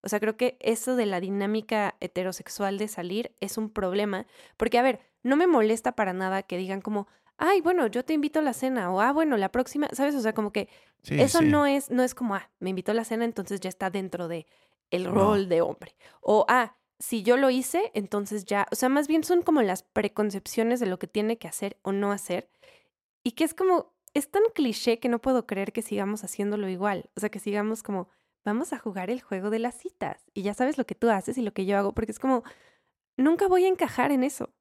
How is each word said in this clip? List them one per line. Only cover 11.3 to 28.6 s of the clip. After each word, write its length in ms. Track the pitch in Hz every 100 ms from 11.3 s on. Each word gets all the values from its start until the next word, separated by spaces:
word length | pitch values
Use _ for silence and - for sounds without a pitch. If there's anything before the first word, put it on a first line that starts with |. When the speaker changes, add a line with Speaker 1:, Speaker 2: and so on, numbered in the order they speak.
| 339
Speaker 2:
sí. 60 | 311
Speaker 1:
no 200 | 294 285
es, 240 | 277 -
no 100 | 247
es 120 | 254 -
como, 200 | 240 196
"Ah, 140 | - _
me 100 | 185
invitó 220 | 185 180
a 40 | 220
la 80 |
cena, 220 | 220 226 233
entonces 340 | 226 180 196
ya 100 | 185
está 200 | 185 190
dentro 380 | 196 190 180 170
de 200 | 165 - _ _ _ _
el 140 | 180
Speaker 2:
No. 80 | 185
Speaker 1:
rol 380 | 208 196 208 190
de 120 | 170
hombre". 340 | 170 - - _ - _
O, 240 | - 214 -
"Ah, 300 | 247 226 _ _ _
si 240 | - 226
yo 120 | 196 247
lo 140 | 269
hice, 420 | 254 247 339 440
entonces 520 | - 196 208 202 214 185
ya". 200 | 202 202
O 40 | -
sea, 120 | 254
más 180 | 277 294
bien 140 | 320 311
son 160 | 349
como 200 | 349 311
las 220 | 208 185
preconcepciones 960 | _ - 208 - 208 196 - - 226 240
de 60 | 220
lo 120 | 180
que 100 | 180
tiene 300 | 214 214 226
que 100 | 160
hacer 280 | - 202 -
o 100 | -
no 200 | 196 202
hacer. 360 | 202 - 180 - _ - _ _ _ _ _
Y 80 | -
que 120 | -
es 100 | 320
como, 400 | 330 370 349 - _ _
es 180 | - -
tan 120 | 392 453 -
cliché 440 | 262 214 - 226
que 100 | 254
no 100 | 233
puedo 260 | 262 254 226
creer 280 | 196 196
que 80 | -
sigamos 420 | 214 202 196 214
haciéndolo 460 | 196 - 202 208 196
igual. 400 | 180 208 185 - -
O 20 |
sea, 100 | 214
que 100 | 208
sigamos 440 | 208 208 208 220
como, 260 | - 196 180 _ _ _ -
"Vamos 280 | 220